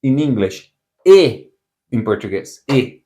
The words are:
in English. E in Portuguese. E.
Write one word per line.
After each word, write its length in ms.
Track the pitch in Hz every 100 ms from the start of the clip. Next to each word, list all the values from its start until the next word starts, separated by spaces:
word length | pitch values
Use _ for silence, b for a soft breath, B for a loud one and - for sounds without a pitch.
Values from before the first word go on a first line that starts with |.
in 180 | 135 135
English. 540 | 151 113 95 - _ _ _ _
E 440 | 180 190 151 107 - _ _ _ _
in 120 | 117
Portuguese. 600 | 107 101 104 95 - - -
E. 360 | 135 - -